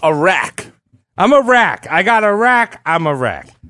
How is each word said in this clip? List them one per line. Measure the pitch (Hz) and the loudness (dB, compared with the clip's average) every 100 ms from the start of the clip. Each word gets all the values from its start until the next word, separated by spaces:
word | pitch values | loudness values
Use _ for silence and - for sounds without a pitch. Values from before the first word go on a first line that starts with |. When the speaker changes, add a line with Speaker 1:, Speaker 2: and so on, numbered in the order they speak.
Speaker 1:
a | 160 | 0
rack. | 151 170 165 113 - - _ _ _ _ - | 0 0 0 -4 -10 -18 _ _ _ _ -2
Speaker 2:
I'm | 214 | 2
a | 285 | 2
rack. | 240 247 202 113 139 | 4 2 2 -2 -4
I | 160 | -2
got | 190 226 | 0 2
a | 214 | 0
rack. | 202 240 240 226 - 151 | 0 2 0 -2 -6 -4
I'm | 165 156 | -2 -2
a | |
rack. | 143 123 76 - _ - | -2 -4 -6 -12 _ -20